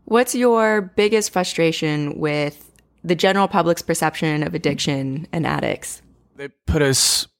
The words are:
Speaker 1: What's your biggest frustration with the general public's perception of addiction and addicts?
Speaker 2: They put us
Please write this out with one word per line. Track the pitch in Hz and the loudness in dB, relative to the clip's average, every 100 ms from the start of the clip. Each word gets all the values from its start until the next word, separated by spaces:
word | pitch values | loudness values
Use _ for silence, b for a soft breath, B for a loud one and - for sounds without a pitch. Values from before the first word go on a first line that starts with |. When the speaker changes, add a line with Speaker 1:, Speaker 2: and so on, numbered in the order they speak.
Speaker 1:
What's | - 226 247 247 | 0 0 2 2
your | 247 226 220 214 | 2 4 2 0
biggest | 185 - 208 220 208 | -2 0 2 2 0
frustration | 185 180 - 165 160 160 151 147 - | -2 -2 0 0 0 -2 -2 -4 -4
with | 151 147 147 - - _ _ _ | -2 -2 -4 -6 -18 _ _ _
the | 165 175 | -2 2
general | 190 196 196 | 4 4 2
public's | 196 170 170 | 2 2 0
perception | - 165 156 - 160 151 | -2 -2 -2 0 0 0
of | 151 | -2
addiction | 156 156 143 - 139 135 135 160 | -2 -2 -2 -2 -2 -2 -6 -6
and | 170 | -4
addicts? | 147 147 127 - - - _ _ _ - | -2 -2 -2 -4 -8 -16 _ _ _ -16
Speaker 2:
They | 139 - - | -16 -8 -2
put | 160 | 2
us | 139 127 - - - _ | 2 4 2 0 -4 _